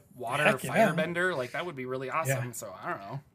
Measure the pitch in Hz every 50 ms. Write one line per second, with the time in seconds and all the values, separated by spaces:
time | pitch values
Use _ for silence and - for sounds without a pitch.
0 | - _ - 127 120 117 131 143 151 190 220 - - 131 - 190 226 202 156 160
1 | 156 165 175 170 180 185 175 139 123 - - 143 170 180 160 131 127 127 131 131
2 | 135 127 123 160 - 135 135 123 127 123 117 - 120 101 92 98 117 170 170 -
3 | 98 101 127 143 - - _